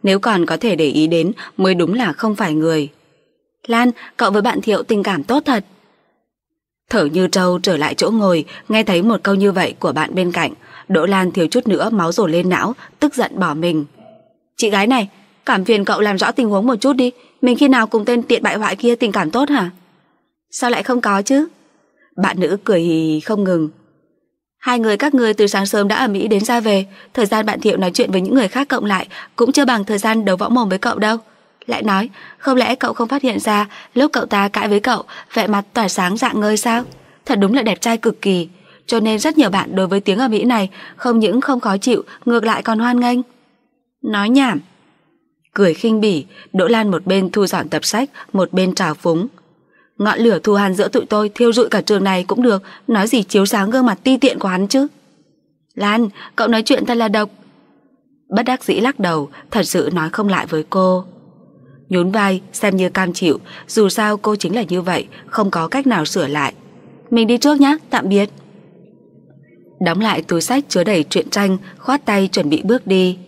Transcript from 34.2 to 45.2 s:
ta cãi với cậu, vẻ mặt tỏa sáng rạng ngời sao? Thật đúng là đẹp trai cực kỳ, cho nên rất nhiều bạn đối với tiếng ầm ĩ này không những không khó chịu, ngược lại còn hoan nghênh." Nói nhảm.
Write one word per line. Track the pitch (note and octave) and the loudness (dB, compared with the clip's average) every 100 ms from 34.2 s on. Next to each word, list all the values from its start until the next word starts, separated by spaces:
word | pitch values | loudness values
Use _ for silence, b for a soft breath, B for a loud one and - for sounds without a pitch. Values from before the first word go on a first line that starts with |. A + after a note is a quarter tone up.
| F#3+ | -2
ta | G#3 G3 | 0 0
cãi | G#3 G3+ | -2 0
với | G#3 | 0
cậu, | G#3+ A3+ - B B | 0 -4 -6 B B
vẻ | - G#3 | -4 0
mặt | G3+ G3+ | -2 -2
tỏa | - G3+ | -2 -2
sáng | F#3+ F3+ A3 | 0 -2 0
rạng | B3 G#3+ | -2 0
ngời | G#3 G#3+ | 0 0
sao? | A#3+ A#3 A#3+ B B B - | 0 -2 -4 B B B -4
Thật | A#3 | 0
đúng | G3 | 2
là | C4 | 2
đẹp | A3+ F#3 | 0 -2
trai | A#3 A3+ | -2 0
cực | A3+ G#3 | -2 -2
kỳ, | G3+ F#3 E3 b b b - | -2 -2 -2 b b b -4
cho | A3+ | -2
nên | A3 A3 | 0 0
rất | D4 D#4 | 0 2
nhiều | A3+ | 2
bạn | F#3+ - F#3+ | 2 -2 -2
đối | F#3 | 0
với | G3 | 0
tiếng | G3+ F#3+ | 0 0
ầm | C4 | 0
ĩ | G#3+ | 2
này | A#3+ A#3 F#3+ B B B | 2 0 -2 B B B
không | B3+ A#3 | 0 2
những | A3 A3+ | 2 0
không | C4 B3+ | 0 -2
khó | A#3+ G3 | 0 -2
chịu, | B3+ A#3+ - B - | 0 0 -2 B 0
ngược | A#3 | 0
lại | G#3+ G#3+ | 0 -2
còn | G3+ A3 | -2 -2
hoan | A#3+ B3 | 0 2
nghênh." | A#3+ B3 B3 _ _ _ _ _ _ _ | 2 0 -4 _ _ _ _ _ _ _
Nói | - G#3+ G#3 | -6 -2 2
nhảm. | C4 C4 F#3 - _ _ _ _ _ | 2 2 0 -8 _ _ _ _ _